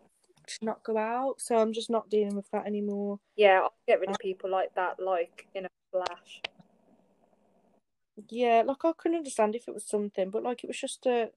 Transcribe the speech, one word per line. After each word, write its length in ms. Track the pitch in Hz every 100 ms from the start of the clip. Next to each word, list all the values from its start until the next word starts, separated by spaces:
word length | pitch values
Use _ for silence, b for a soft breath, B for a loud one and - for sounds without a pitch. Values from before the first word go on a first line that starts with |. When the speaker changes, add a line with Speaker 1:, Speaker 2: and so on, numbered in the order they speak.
| _ _ _ _ -
Speaker 1:
to 180 | - 220
not 180 | -
go 140 | - 220
out." 440 | 220 240 269 254
So 160 | - 233
I'm 160 | 220
just 160 | 220 220
not 200 | 226 -
dealing 260 | 214 202 202
with 160 | -
that 160 | 208 208
anymore. 520 | 208 208 202 202 202 _ -
Speaker 2:
Yeah, 240 | 202 185
I'll 120 | - - -
get 120 | 170
rid 80 | 185
of 60 | 196
Speaker 1:
Uh, 20 |
Speaker 2:
people 300 | 196 185 190
like 240 | 190 - -
that, 240 | 180 -
like, 480 | 185 180 170 - - 196
in 100 | 185
a 40 | _ _
flash. 500 | 185 180 - - - - _ - _ _ _ _ _ _ _ _ _ _ _ _ _ _ - 208
Speaker 1:
Yeah, 340 | 226 240 226 220
like, 180 | 269
I 100 | 330
couldn't 240 | - 339 330
understand 380 | 277 - 214 233
if 120 | -
it 60 |
was 120 | - -
something, 460 | 208 208 - 190
but, 100 | 220
like, 200 | 240 247
it 40 | -
was 120 | 247
just, 260 | 262 - 254
uh, 220 | 240 220